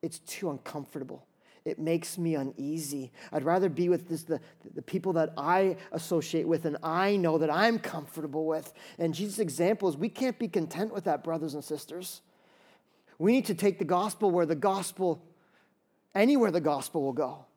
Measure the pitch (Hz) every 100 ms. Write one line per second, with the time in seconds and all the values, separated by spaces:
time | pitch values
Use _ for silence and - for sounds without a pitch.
0 | 165 - - - 185 139 - 151 139 151
1 | 135 - _ _ _ _ - - 156 170
2 | 165 - 170 156 135 - 139 160 151 143
3 | 131 - - 151 143 180 185 143 175 175
4 | 175 160 160 160 - _ - - - 190
5 | 185 170 160 160 143 180 190 170 - -
6 | 165 170 160 165 - 160 165 147 160 165
7 | 196 202 170 160 156 151 220 233 - 160
8 | 143 - 151 143 160 156 - - - -
9 | 165 160 208 196 196 131 175 214 190 143
10 | 208 - 262 - 233 202 160 165 214 214
11 | 180 147 165 165 156 143 139 151 - 165
12 | 185 - _ _ _ _ _ _ _ _
13 | _ _ 175 254 - 170 202 190 165 180
14 | 208 - 208 175 160 156 196 196 185 -
15 | 185 156 - _ _ _ _ _ _ _
16 | _ 196 226 285 220 170 151 143 131 165
17 | 139 131 135 - -